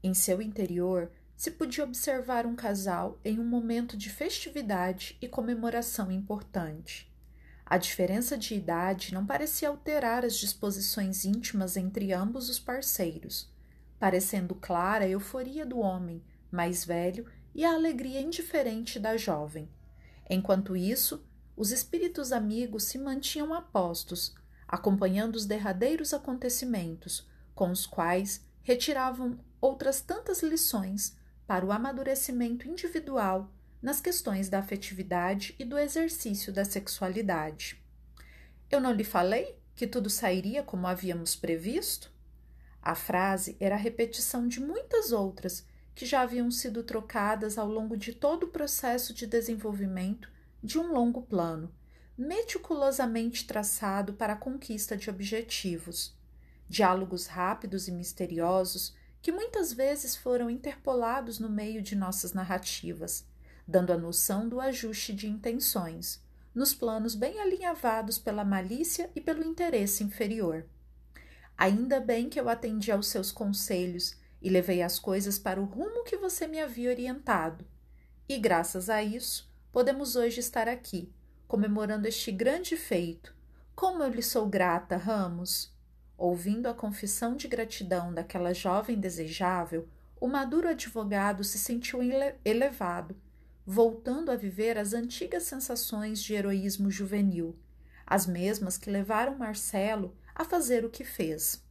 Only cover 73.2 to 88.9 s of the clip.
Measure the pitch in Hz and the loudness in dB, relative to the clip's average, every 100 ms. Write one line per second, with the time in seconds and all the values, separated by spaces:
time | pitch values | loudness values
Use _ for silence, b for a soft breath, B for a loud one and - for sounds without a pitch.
73.2 | 190 - 202 202 - 185 180 175 - B | -2 -2 -2 0 0 0 0 -2 -4 B
74.2 | B B - 185 180 180 175 - - 190 | B B 4 4 6 2 2 0 0 0
75.2 | 202 196 208 190 196 196 392 466 466 392 | 2 0 0 0 -2 -2 -4 -4 -4 -2
76.2 | 381 349 320 311 302 233 247 247 247 262 | -2 -2 -4 -2 -4 -2 0 0 -2 -4
77.2 | 269 196 160 165 - - b b b b | 2 2 2 -4 -14 -18 b b b b
78.2 | - 185 214 175 170 190 185 214 214 226 | -6 0 4 4 4 -2 0 0 0 -2
79.2 | 240 - - b b 247 247 269 277 240 | -4 -6 -8 b b 4 4 4 0 2
80.2 | 233 233 240 247 226 247 - 180 175 - | 2 2 -2 0 0 -2 -4 -6 -6 -14
81.2 | b b b 208 208 208 208 214 214 226 | b b b 2 4 2 0 0 0 -2
82.2 | - 190 233 311 370 320 - 185 170 165 | -2 2 2 2 0 -4 0 0 0 -6
83.2 | - - b b b - 370 370 277 233 | -14 -20 b b b 0 0 2 0 0
84.2 | 240 254 214 196 180 175 - 180 180 214 | 0 2 2 4 4 4 0 -2 0 0
85.2 | 185 170 180 - - - - - - - | 0 -2 -2 -4 -4 -12 -20 -20 -20 0
86.2 | 180 175 180 220 240 233 208 202 202 - | 0 2 0 0 0 -2 -4 -4 -4 0
87.2 | 233 269 269 240 226 - 185 180 175 165 | 0 -2 -2 -2 -2 -4 -2 0 0 -4
88.2 | 170 190 180 180 196 190 220 | -4 -2 0 0 2 2 2